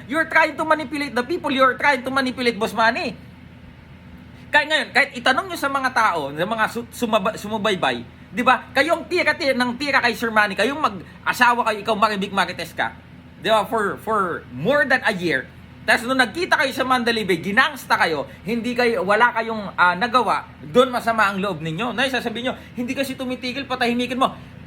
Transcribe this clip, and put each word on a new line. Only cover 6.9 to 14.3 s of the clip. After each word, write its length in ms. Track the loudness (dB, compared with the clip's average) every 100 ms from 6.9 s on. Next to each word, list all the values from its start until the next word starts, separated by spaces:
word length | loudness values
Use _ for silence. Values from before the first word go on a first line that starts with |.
sumaba-, 440 | -6 0 0 0 -4
sumubaybay, 640 | -6 -2 -2 0 0 -2 -8 -18 -10
di 120 | 0
ba? 240 | 4 2 2
Kayong 360 | 0 2 0 0
tira, 240 | 0 0
tira 240 | 0 0 0
ng 240 | 0 -2
tira 200 | 0 2
kay 120 | 2
Sir 160 | 0 0
Manny, 280 | 2 2 2
kayong 240 | -2 0
mag-asawa 880 | -2 -2 -14 -8 -4 4 4 4 0
kayo, 120 | -2
ikaw 160 | -2 2
Maribik 360 | 2 0 -2
Marites 400 | -2 -2 -4 -10 -4
ka, 200 | -4 -6 -20 -20 -20 -6
di 80 | 2
ba? 160 | 2 2
For, 320 | -2 -2 -4
for 440 | -2 0 0